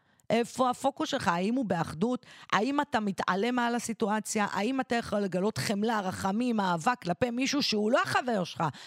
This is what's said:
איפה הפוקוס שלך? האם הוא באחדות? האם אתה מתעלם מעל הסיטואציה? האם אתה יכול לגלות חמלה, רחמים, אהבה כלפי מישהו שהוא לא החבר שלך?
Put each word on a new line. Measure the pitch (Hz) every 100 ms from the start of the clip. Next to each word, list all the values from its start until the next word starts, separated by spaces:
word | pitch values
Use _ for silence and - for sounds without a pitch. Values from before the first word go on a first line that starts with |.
| _ _ _
איפה | 226 233 - 262
הפוקוס | 254 269 - 311
שלך? | 262 196
האם | 170 190 254
הוא | 214
באחדות? | 175 156 156 226 247 - - -
האם | 190 233 285
אתה | 277 233
מתעלם | 208 185 - 185 226 247
מעל | 240 240
הסיטואציה? | - 226 202 214 - 220 202
האם | 180 208 269
אתה | 254 240
יכול | - 214
לגלות | 202 185 202 -
חמלה, | - 202 220 214
רחמים, | 185 202 190 208 247 220
אהבה | 190 170 160 247
כלפי | 175 175 247
מישהו | 233 269 294
שהוא | - 214 214
לא | 285
החבר | 381 403 254 214
שלך? | 170 - 160 -